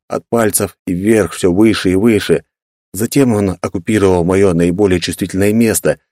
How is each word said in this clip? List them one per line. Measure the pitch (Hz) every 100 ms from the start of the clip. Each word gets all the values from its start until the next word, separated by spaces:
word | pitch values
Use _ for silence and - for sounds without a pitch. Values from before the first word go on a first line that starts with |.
| -
от | 110 -
пальцев | 117 110 - 101 - -
и |
вверх | 90 101 110 90
всё | - 92
выше | 90 110 101 95
и |
выше. | 92 117 107 - 78 - _ _ _ _
Затем | 92 117 143 131
он | 104 101 85
оккупировал | 101 101 85 107 98 90
моё | 85 95 98
наиболее | 85 85 87 104 90
чувствительное | - 87 90 95 101
место, | 110 117 98 92 - _